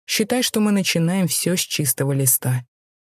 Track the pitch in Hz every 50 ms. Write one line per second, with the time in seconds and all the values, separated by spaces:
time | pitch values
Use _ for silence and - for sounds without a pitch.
0 | _ - - - 220 208 247 254 247 - - 220 214 208 208 196 180 - - 170
1 | 165 165 180 196 185 160 - - - 170 175 180 - - - - 156 135 - -
2 | 139 139 143 135 135 131 - - - - 127 127 123 _ _ _ _ _ _ _